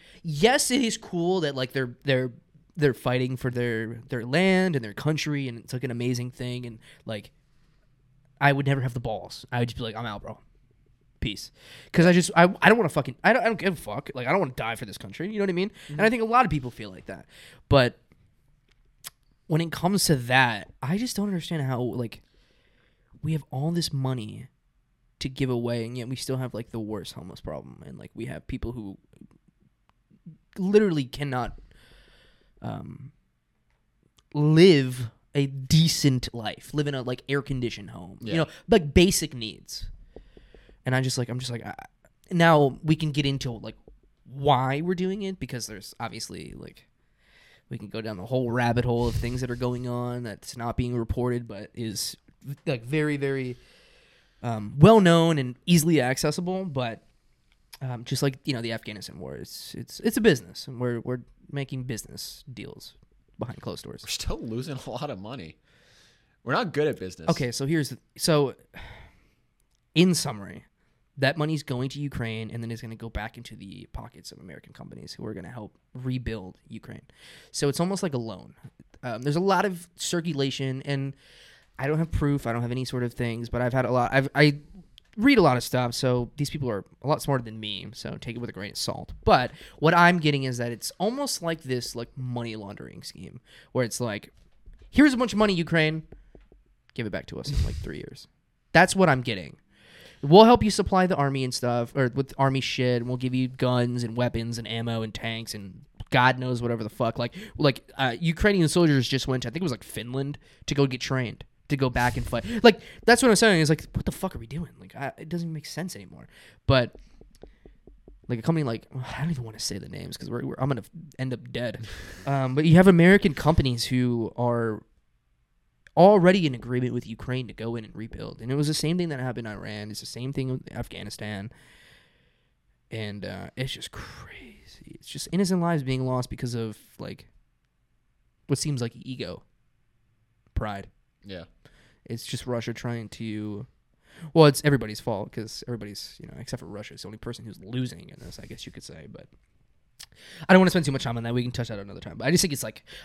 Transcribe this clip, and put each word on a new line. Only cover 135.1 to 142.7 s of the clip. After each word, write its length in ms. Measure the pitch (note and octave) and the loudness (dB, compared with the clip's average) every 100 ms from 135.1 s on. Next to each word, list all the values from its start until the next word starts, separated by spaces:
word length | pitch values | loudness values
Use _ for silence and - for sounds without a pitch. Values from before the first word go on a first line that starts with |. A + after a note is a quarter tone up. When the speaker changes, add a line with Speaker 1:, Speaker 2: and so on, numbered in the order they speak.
| - - | -12 -4
Speaker 1:
innocent 300 | F3 F#3+ F#3 | 0 2 2
lives 220 | E3+ E3 | 2 0
being 220 | C3 C3 B2+ | 0 -2 0
lost 240 | B2+ B2 | -2 -4
because 240 | - B2 | -6 -6
of, 240 | A#2+ A2+ G#2 - - | -4 -6 -8 -18 -14
like, 280 | - - - _ _ _ _ _ _ _ _ _ _ _ - | -14 -14 -18 _ _ _ _ _ _ _ _ _ _ _ -4
what 120 | C#3+ | -2
seems 220 | D#3 C3+ | 0 -2
like 120 | A#2+ A2+ | -4 -8
ego. 480 | - B2+ F2 - - _ _ _ _ _ _ _ _ _ _ | -12 -10 -10 -10 -16 _ _ _ _ _ _ _ _ _ _
Pride. 340 | - G#2+ G2+ G2 _ _ _ G2+ | -6 -6 -8 -12 _ _ _ -16
Speaker 2:
Yeah. 200 | F#2 E2 _ - _ _ _ - | -14 -14 _ -20 _ _ _ -12
Speaker 1:
It's 200 | A#2+ - | -12 -8
just 200 | B2+ - | -8 -4
Russia 280 | A#2+ A2+ | -6 -6